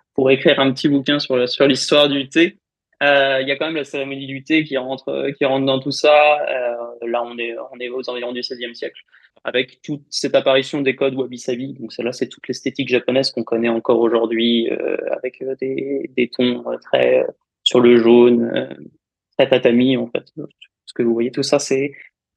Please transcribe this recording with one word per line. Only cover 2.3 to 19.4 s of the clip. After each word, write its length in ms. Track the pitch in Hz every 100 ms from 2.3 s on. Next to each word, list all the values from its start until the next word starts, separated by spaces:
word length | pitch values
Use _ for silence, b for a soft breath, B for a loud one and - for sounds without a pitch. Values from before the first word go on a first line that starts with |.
| 165 175 - _ _ _ -
Euh, 380 | 143 139 135 135
il 80 | 135
y 20 |
a 60 | 139
quand 80 | 156
même 100 | 160
la 80 |
cérémonie 440 | 139 143 139 139 135
du 180 | 135 135
thé 180 | 160
qui 140 | 151 131
rentre, 520 | 127 131 - 139 139 135
qui 60 |
rentre 220 | 139 135 135
dans 140 | 131
tout 120 | 143
ça. 500 | 139 147 147 151 147 -
Euh, 600 | 127 123 120 117 120 120
là, 140 | 120
on 160 | 120 120
est, 160 | 117 120 -
on 60 | 123
est 80 | 123
aux 200 | 123 127
environs 220 | 123 120
du 120 | 123
seizième 300 | 123 123 120
siècle, 280 | 117 143 - _ b b _
avec 380 | - 123 123 _
toute 220 | - 147 _
cette 260 | - 143 139
apparition 440 | 135 135 135 147
des 160 | 135 123
codes 200 | 139 135
wabi-sabi. 580 | 123 123 - 123 135
Donc, 180 | - 110
celle-là, 220 | - 117
c'est 160 | - 120
toute 180 | - -
l'esthétique 400 | 127 135 131 127
japonaise 440 | 123 - 131 131
qu'on 120 | 120
connaît 240 | 113 113 117
encore 320 | 117 123 117
aujourd'hui, 680 | 117 113 113 113 117 117 -
euh, 240 | - - - - -
avec, 240 | 127 -
euh, 120 | 131 131
des, 520 | 131 135 135 139 131 123
des 140 | 123
tons, 340 | - 123 120 120
euh, 120 | 120
très, 460 | - 127 123 127
euh, 40 | - - _ _
sur 180 | - 123
le 160 | 120 120
jaune, 520 | 117 120 120 120 117 -
euh, 180 | 131 - - _ _ _ _
très 120 | -